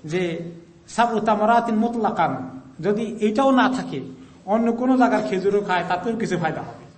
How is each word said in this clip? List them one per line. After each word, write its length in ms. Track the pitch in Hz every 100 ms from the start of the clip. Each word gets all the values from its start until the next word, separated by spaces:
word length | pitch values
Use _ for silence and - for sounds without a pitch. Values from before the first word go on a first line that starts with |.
যে 340 | 156 175 175 160 - - - - -
সাবু 320 | - 233 226
তামারাতিন 540 | 220 208 214 233 233
মুতলাকান, 840 | 214 233 233 208 - 156 131 - - - -
যদি 360 | 170 208 220 -
এটাও 300 | 214 214 269
না 220 | 254 208 -
থাকে, 240 | - 139 - - - - -
অন্য 260 | 220 233
কোনো 240 | 233 254 254
জায়গার 320 | 233 214 208
খেজুরও 320 | 190 190 196
খায়, 240 | 180 180 165
তাতেও 280 | 180 233 226
কিছু 220 | 190 175
ফায়দা 220 | 165 135
হবে। 260 | - - -